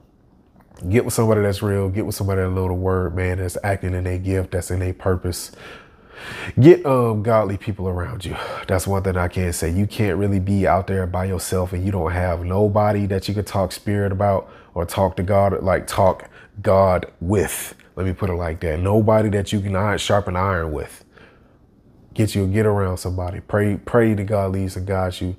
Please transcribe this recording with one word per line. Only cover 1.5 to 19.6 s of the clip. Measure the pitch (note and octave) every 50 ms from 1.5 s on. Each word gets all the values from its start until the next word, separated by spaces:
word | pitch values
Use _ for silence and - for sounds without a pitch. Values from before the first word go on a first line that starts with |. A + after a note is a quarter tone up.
| G2 F#2+
real, | A2 G#2 G2 G2+ G2 F#2+
get | F#2 G#2+ G#2
with | F#2 G#2
somebody | - G2 G2 F#2+ F#2+
that | F#2 F#2
know | F#2 F#2+ F#2+ F#2
the | F2+
word, | F#2 F#2 F#2 F#2+ F#2 F2+ E2+ E2+
man, | F#2 F#2 F2+ F2+ F#2+
that's | F#2 F2+ - -
acting | - G2+ G2 F#2 - F#2
in | F#2 F#2 F#2
their | F#2 F2+ F2+
gift, | F#2 F#2+ F#2+ F#2 F2+ -
that's | - F2+ F2 -
in | F#2 F#2
their | F#2 F#2 F2
purpose. | - - F#2+ F#2 F2 - F2+ F2 - - - - - - - - - - - - - - - - - - - - - - - - A2
Get, | A#2+ E3 F3+ F3+ F3
um, | C#3+ C3 B2+ A#2+ A#2 A2 G#2
godly | G2+ A#2 A2+ A2 G#2+ F#2+ G2+
people | F#2+ - - F#2+ - F#2 F#2+
around | F2+ F2+ F2 - - F2+ F2+
you. | E2 - - - - - - - -
That's | F#2+ F#2 -
one | G2 G2 G2
thing | F#2+ F#2+ F2+
I | F2+ F2 E2+
can | - F#2+ F2+ F2 E2+
say. | - E2 D#2+
You | E2 F#2+ G#2
can't | G#2+ - - G#2+ G2+ E2 F2+
really | G2+ G2+ G2+ F#2+
be | F#2 G2 G2 G2 F#2+
out | D#2+ E2+ F#2 F#2+
there | - G2 F#2+ F#2
by | F2 F2+ F#2 F#2
yourself | G2 F#2+ E2+ - - F#2+ F#2 F2+ F2
and | F#2 F2+
you | F#2 G2+
don't | F#2+ F2 D#2+ D#2+
have | F2 F2+ F2+ F#2 E2+ E2 F2
nobody | F2+ F#2 G2 G#2+ G#2 G2+ G#2+ G#2 G#2 G#2+ G#2 G2+
that | F#2+ G2+ F#2+ -
you | - G2+
can | G#2 G2
talk | - - G2+ F#2+ F2+
spirit | - - - G#2+ G2+ G#2 G2+ G2
about | F#2+ F#2+ G2+ G2+ G2 - - - - - - - -
or | F2+ E2+
talk | - - - F#2+ F#2 -
to | -
God, | F2+ F2+ G2+ G2 G2 G2+ F#2+ -
like, | - F#2 F2+ E2 -
talk | - - - G2 F#2 F2 - - - - - - - - G#2
God | G2 G#2 F#2+ G2 G2 F#2+ F2+ F2 - - - -
with. | E2 F2 G#2+ G2 E2 - - - - - - _ - - -
Let | - F#2
me | F#2+
put | F#2 - G#2+ F#2
it | F2
like | F2 F2 E2 D#2+ E2
that. | F#2 E2 D2+ E2+
Nobody | F2+ G2 G#2 A2+ G#2+ G#2+ A2 A2 A2 G#2+
that | G2 G2+ G2 -
you | A2 G#2